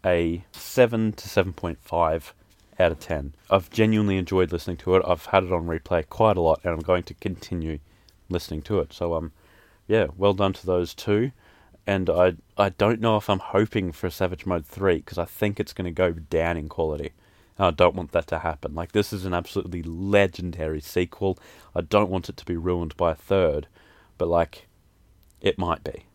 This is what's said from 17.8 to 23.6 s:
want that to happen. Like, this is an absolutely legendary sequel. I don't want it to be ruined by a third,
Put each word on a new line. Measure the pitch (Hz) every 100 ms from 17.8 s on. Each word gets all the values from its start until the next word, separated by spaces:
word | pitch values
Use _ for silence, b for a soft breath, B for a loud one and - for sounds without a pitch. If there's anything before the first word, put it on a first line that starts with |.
| 87 95
want | 82
that | 85 -
to | 80
happen. | 82 76 73
Like, | 76 85
this | 107 104
is | 101 92
an |
absolutely | 87 85 98 90 87
legendary | 82 82 98 101 98 - 87 85 78 78
sequel. | - - 90 - 98 90 B B B -
I |
don't | 82 104 101
want | 92 -
it | -
to | -
be | 85
ruined | 87 87 85 -
by | 85
a | 80
third, | - 98 87 73